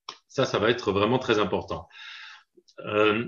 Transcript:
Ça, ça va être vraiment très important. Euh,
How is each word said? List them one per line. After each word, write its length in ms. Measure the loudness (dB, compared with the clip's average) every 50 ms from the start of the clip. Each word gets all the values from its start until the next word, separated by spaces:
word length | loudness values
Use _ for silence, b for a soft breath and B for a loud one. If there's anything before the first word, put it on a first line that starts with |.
| _ -18 -18 -18 _
Ça, 180 | _ -2 -2 0
ça 140 | 0 2 2
va 100 | 2 2
être 220 | 2 2 0 0
vraiment 260 | 2 2 2 2 2
très 220 | 0 2 2 2 2
important. 480 | 2 0 0 -4 -4 -6 -8 -10 -10 B B B B B B B B B B B B _ _ -20 _ _ _ -12 -8
Euh, 420 | -2 2 4 4 4 4 0 -2